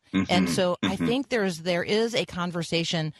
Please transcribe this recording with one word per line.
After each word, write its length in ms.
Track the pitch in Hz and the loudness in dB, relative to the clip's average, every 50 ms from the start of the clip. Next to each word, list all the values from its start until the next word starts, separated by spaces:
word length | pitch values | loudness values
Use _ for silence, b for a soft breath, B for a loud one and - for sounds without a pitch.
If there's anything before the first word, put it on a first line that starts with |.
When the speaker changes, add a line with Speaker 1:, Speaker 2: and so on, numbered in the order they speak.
| _ _ - | _ _ -2
Speaker 1:
Mm-hmm. 120 | - - - 175 | 0 0 2 2
Speaker 2:
And 180 | 180 190 170 | 2 2 2
so 260 | 165 - 185 180 180 - - | 2 2 2 2 0 0 -2
I 140 | 196 196 | -2 -2
Speaker 1:
Mm-hmm. 100 | 185 170 | 0 0
Speaker 2:
think 220 | - 233 262 285 - | 0 0 0 0 0
there's, 300 | 262 233 202 190 175 160 | 0 0 0 0 -2 -2
there 260 | 160 175 180 170 170 | -2 -2 0 0 0
is 300 | - 202 214 226 233 220 | 0 0 2 2 0 0
a 100 | 143 175 | -2 -2
conversation 880 | - - 180 175 180 165 175 170 - - 165 165 - - 170 156 156 147 b | -2 -4 -4 -4 -2 -2 -4 -4 -2 0 0 0 0 0 -2 -2 -2 -6 b